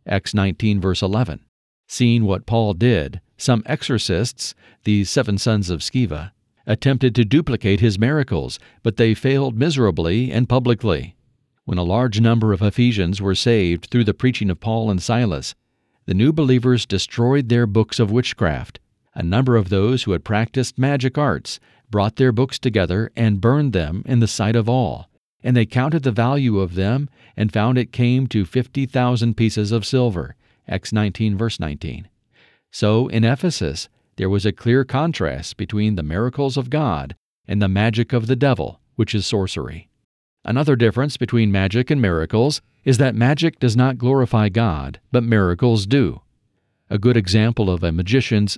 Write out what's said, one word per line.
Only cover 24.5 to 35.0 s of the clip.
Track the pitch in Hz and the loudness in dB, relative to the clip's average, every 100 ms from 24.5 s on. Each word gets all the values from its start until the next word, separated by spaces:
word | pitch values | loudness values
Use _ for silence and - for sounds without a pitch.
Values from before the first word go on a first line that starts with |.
of | 117 107 | 0 2
all. | 127 107 62 - _ _ _ | 0 -2 -4 -12 _ _ _
And | 120 123 | 0 2
they | 110 | 2
counted | 127 135 160 | 0 0 0
the | 135 | 0
value | 107 120 143 127 101 | 0 0 0 0 0
of | 92 87 | 0 -2
them | 98 123 143 _ _ - | -2 -2 -4 _ _ -4
and | 107 | -2
found | 107 110 127 | 0 0 0
it | 117 | -2
came | - 120 127 131 | 0 0 2 0
to | 110 | -2
fifty | 95 127 123 - 135 | -2 -2 -4 -4 -2
thousand | 131 123 123 117 107 | 0 0 0 0 0
pieces | 113 107 104 | 0 0 -2
of | 113 | -2
silver. | 101 131 123 90 67 - _ _ - | -2 0 0 -2 -8 -12 _ _ -10
Acts | 90 - | -8 -4
nineteen, | 107 104 - 110 98 | -2 -2 -2 -2 0
verse | 113 - | -2 -4
nineteen. | 78 73 80 64 92 _ _ _ _ _ _ | -6 -8 -10 -12 -14 _ _ _ _ _ _
So | - 104 110 131 | -2 0 2 0
in | 113 | 2
Ephesus, | 110 131 180 - 78 78 - _ _ - | 2 2 -2 -2 -4 -6 -12 _ _ -6
there | 95 | -2
was | 98 101 | 0 0
a | |
clear | 101 117 127 | -2 2 2
contrast | 131 131 | 2 -2